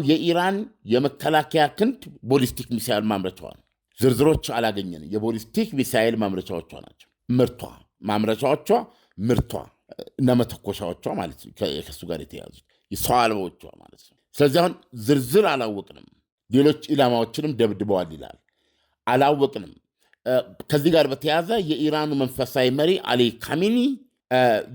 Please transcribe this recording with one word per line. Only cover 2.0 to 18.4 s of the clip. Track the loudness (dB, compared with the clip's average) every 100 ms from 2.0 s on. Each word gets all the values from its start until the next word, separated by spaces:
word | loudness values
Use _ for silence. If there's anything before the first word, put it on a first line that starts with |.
| -12 -14
ቦሊስቲክ | 0 2 2 -2 -8
ሚሳይል | -6 -2 -2
ማምረቻዋ | 0 -2 -4 -8 -14
ነው። | -20 _ _ _ 0
ዝርዝሮች | 2 4 4 2 -2
አላገኘንም። | -2 -2 -2 -8 -10 -8
የቦሊስቲክ | -4 -2 -4 -4 -4 -2
ሚሳይል | -2 -2 2 2 2
ማምረቻዎቿ | -2 -4 -6 -10 -10 -16
ናቸው። | -20 _ _ _ -2
ምርቷ፣ | 2 2 0 -16 -16 _ _
ማምረቻዎቿ፣ | -4 -2 0 0 0 0 0 0 -2 _ _ -6
ምርቷ | 0 0 0 -6 -12 _ _ -18 -16 -2
እና | 2
መተኮሻዎቿ | 2 0 -4 -10 -8 -8 -8 -8
ማለት | -6 -8 -10
ነው። | -20
ከ-፣ | -6 -6 -6
ከእሱ | -10 -14 -10
ጋር | -10
የተያዙት | -10 -16 -18 -20 _ _ _
የሰው | -6 0 2
አልባዎቿ | 2 0 -4 -10 -20 -20
ማለት | -20 -20
ነው። | _ _ _
ስለዚህ | 0 2 4
አሁን | 0 -2 _ -6
ዝርዝር | 0 2 2 2 2
አላወቅንም። | 0 -2 -6 -10 -18 -20 _ _ _ _
ሌሎች | 4 6 4 0
ኢላማዎችንም | 0 2 2 0 -4 -4
ደብድበዋል | 0 0 0 -2 -2 -2
ይላል። | -10 -18 -20